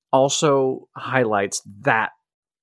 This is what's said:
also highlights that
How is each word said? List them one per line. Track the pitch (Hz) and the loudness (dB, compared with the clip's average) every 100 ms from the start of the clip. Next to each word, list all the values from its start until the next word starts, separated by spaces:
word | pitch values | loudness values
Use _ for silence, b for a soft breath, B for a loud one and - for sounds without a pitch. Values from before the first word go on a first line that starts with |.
| _ | _
also | 135 139 - 160 139 131 131 - - | 2 2 2 2 2 0 -2 -10 -16
highlights | - 127 120 104 101 - - 101 | -4 0 0 0 -2 -6 -12 -8
that | 101 113 104 - _ _ _ _ | -2 0 -2 -8 _ _ _ _